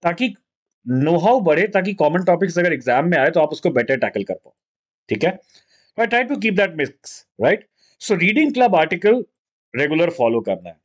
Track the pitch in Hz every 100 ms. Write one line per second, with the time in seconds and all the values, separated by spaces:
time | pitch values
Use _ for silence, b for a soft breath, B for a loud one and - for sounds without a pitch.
0 | 170 170 247 196 _ _ _ _ 120 127
1 | 143 170 175 254 180 151 202 202 185 196
2 | 151 170 185 175 185 165 175 160 123 123
3 | 165 170 135 165 151 160 - 127 120 135
4 | 107 104 98 92 _ _ _ _ _ _
5 | _ 107 160 190 b b b b b -
6 | 233 240 247 285 214 190 196 160 131 -
7 | - - _ _ 113 196 _ _ _ _
8 | - 202 - 220 311 240 247 185 156 175
9 | 202 247 208 _ _ _ _ 120 147 160
10 | 170 170 117 117 110 92 90 80